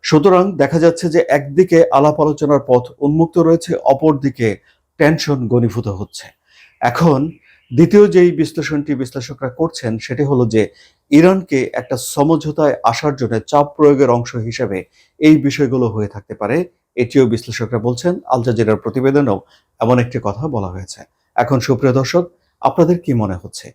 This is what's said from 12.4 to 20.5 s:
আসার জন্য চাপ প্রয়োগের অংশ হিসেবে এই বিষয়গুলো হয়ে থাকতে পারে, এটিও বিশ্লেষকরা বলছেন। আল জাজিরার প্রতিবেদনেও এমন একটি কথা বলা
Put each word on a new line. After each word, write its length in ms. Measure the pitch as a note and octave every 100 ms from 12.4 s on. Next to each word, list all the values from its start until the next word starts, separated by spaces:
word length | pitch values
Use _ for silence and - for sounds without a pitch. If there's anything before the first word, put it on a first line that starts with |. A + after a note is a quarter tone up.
| D3+ D3 D3+ -
আসার 300 | A2+ A#2 D3+
জন্য 200 | C3+ A#2 A2
চাপ 260 | - C#3+ D3
প্রয়োগের 340 | - D3 C3+ C3
অংশ 220 | A#2+ A#2+
হিসেবে 420 | B2 A2+ A2+ A2+ F#2 F2+ _ _ _
এই 160 | D#3 D#3
বিষয়গুলো 480 | C#3 C3+ C3+ B2+ A#2+
হয়ে 200 | G#2+ G#2
থাকতে 260 | G#2 _
পারে, 240 | G#2 G#2 D3 F3 _ _
এটিও 300 | - A#2+ C#3+
বিশ্লেষকরা 540 | B2+ A2+ - A2+ A#2 A#2+
বলছেন। 340 | A#2 B2 F3 F3+
আল 160 | - B2+
জাজিরার 380 | A#2 A2+ A2 G#2+
প্রতিবেদনেও 540 | A2+ B2+ C3+ C#3+ C3+ F#2+ _ _ _ _
এমন 200 | A#2 B2
একটি 180 | A#2+ A#2
কথা 200 | G#2+ G#2
বলা 200 | D#3